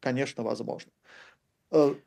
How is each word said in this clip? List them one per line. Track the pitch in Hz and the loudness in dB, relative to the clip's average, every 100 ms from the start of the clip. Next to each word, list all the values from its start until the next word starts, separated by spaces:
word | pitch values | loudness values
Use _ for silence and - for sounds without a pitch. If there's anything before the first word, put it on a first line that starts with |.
конечно, | 135 127 135 - | -4 -2 -4 -4
возможны. | 113 - 117 - - _ _ - - _ _ _ _ | -6 -6 -8 -10 -14 _ _ -20 -20 _ _ _ _
Э, | 160 143 143 | 4 4 2